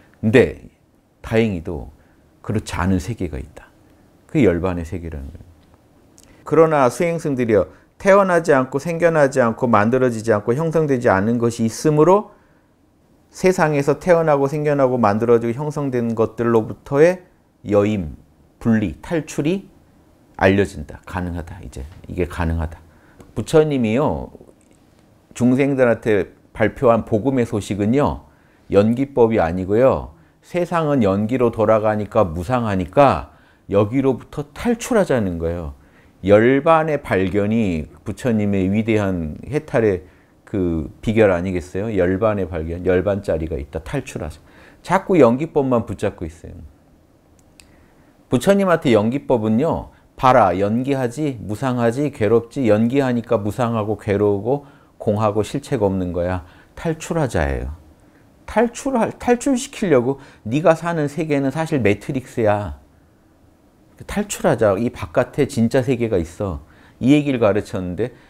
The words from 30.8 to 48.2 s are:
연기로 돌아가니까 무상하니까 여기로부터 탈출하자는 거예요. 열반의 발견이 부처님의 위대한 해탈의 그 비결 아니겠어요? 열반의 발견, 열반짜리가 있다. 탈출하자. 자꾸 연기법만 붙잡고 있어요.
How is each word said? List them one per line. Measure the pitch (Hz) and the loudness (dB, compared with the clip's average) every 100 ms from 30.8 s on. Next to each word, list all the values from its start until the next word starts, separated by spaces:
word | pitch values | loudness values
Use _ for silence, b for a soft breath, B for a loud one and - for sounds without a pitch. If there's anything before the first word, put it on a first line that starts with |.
| 151 143 | 0 2
연기로 | 98 98 107 127 120 | 2 0 -2 0 0
돌아가니까 | 110 107 110 107 107 101 113 | 2 2 2 2 -2 -2 0
무상하니까 | 98 80 87 127 117 95 87 - 135 85 - b b b - | 0 -2 -4 -4 -2 -2 -2 4 4 4 -4 b b b -2
여기로부터 | 98 104 135 131 120 - - 147 | 0 2 0 0 -2 -6 -12 -12
탈출하자는 | - 240 233 - 226 170 131 98 85 | -6 -4 -4 0 0 2 0 -2 -4
거예요. | 82 85 78 - b b b _ | -4 -6 -8 -12 b b b _
열반의 | 92 104 117 139 160 160 160 143 | 4 6 6 4 4 2 2 -4
발견이 | - 98 95 101 101 113 104 80 76 - | -2 0 0 0 0 0 0 -2 -6 -12
부처님의 | - 101 131 110 101 98 92 | -12 -6 -2 0 0 0 0
위대한 | 104 110 107 98 90 80 73 - | 0 0 0 0 -2 -6 -10 -6
해탈의 | 147 - 135 110 90 - b b b | -6 -2 0 0 0 -6 b b b
그 | - 101 87 82 71 - | -8 -4 -2 -2 -6 -8
비결 | - 110 104 | -2 4 4
아니겠어요? | 87 92 90 82 92 110 98 | 4 -2 -4 -6 -8 -4 0
열반의 | 87 95 110 104 87 | 0 2 0 -2 -4
발견, | 85 82 87 | -6 -6 -4
열반짜리가 | 90 90 92 101 98 82 80 76 | 0 2 2 -2 -2 -4 -4 -8
있다. | 69 - | -8 -10
탈출하자. | - 143 - 113 82 - b b b b | -8 -8 -8 -10 -10 -12 b b b b
자꾸 | - 180 - 180 | -4 -4 0 4
연기법만 | 117 127 165 156 135 120 101 | 4 4 -2 -2 0 -2 -4
붙잡고 | 95 104 - 80 | -6 -6 -6 -14
있어요. | - 82 85 82 _ _ _ _ _ _ _ _ _ b b b b b b | -14 -18 -18 -20 _ _ _ _ _ _ _ _ _ b b b b b b